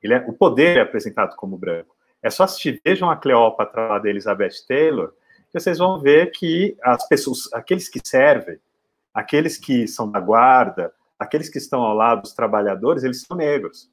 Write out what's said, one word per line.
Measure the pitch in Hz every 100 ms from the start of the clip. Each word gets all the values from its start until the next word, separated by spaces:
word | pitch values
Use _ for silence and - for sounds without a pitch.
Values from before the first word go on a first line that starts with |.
Ele | 110
é, | 123 120
o |
poder | - 131 117 165 175
é |
apresentado | - 113 104 101 98 -
como | 98 92
branco. | 90 85 - _ _ _
É | 110
só | -
assistir, | 190 - 151 123
vejam | 160 190 180
a | 156
Cleópatra | 139 120 113 110 104 - 113
lá | 104
da | 104
Elizabeth | 101 104 98 95 - _
Taylor, | 131 160 131 80 _ _ _ _
que | 170
vocês | - 165
vão | 180 185
ver | 139 147 180
que | - 170 170 196 -
as | 127 120 -
pessoas, | 147 - 123 -
aqueles | 117 - 185 -
que | -
servem, | - 131 143 127 92 80 _ _ _ _ _
aqueles | 107 - 147 160 -
que | - 127 113
são | - 107
da | 101
guarda, | 92 110 127 127 98 - 82 _ _ _
aqueles | - 156 151
que | -
estão | - 131
ao | 113
lado | 107 113 113
dos | -
trabalhadores, | - 113 107 104 95 120 165
eles | 131 123
são | - 180
negros. | 151 143 104 - _